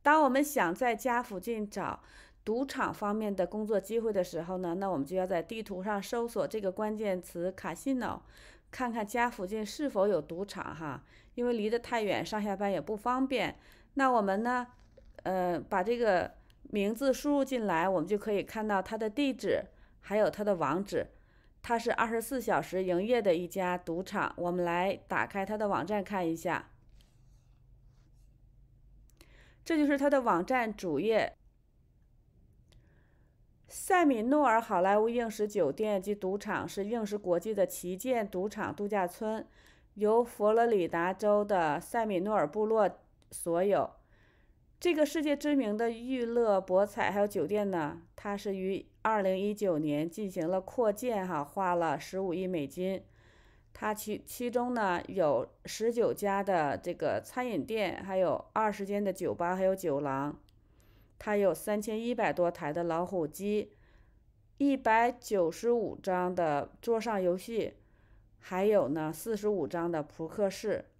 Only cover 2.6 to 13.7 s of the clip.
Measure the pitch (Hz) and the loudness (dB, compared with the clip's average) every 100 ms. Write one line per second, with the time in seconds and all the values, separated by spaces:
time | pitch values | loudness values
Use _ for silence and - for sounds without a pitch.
2.6 | 269 262 208 - 208 214 214 190 175 214 | -2 -2 -4 -2 -2 -2 -2 -2 -2 -2
3.6 | 214 208 190 226 226 202 180 165 165 185 | 0 -2 0 -2 0 0 -2 -4 -6 -4
4.6 | 180 170 196 160 151 185 185 180 165 226 | -4 -2 -2 -2 -2 -2 -2 -2 -4 -10
5.6 | 220 185 190 202 190 240 233 226 151 220 | -8 -8 -4 -4 -4 -4 -2 -2 -2 -2
6.6 | 196 185 214 214 214 185 - 170 180 185 | -4 -2 -4 -2 -2 -4 -6 -4 -4 -4
7.6 | 185 160 277 262 208 - - - - - | -8 -6 -2 -2 -2 -6 -12 -20 -20 -20
8.6 | _ - 247 226 208 240 240 240 185 220 | _ -6 -4 -2 -4 0 0 -2 -6 -6
9.6 | 208 - 285 208 202 180 151 170 202 185 | -6 -4 -2 2 2 2 -2 -8 -8 -8
10.6 | - 156 156 127 - - - - 240 240 | -10 -8 -8 -10 -14 -20 -16 -4 -2 0
11.6 | 208 233 233 240 208 123 165 214 208 190 | 0 -2 -2 -2 0 -2 -2 -4 -2 -2
12.6 | 202 185 - 214 240 254 269 254 170 - | -2 -2 -4 -4 -2 0 0 0 -2 -6
13.6 | - | -20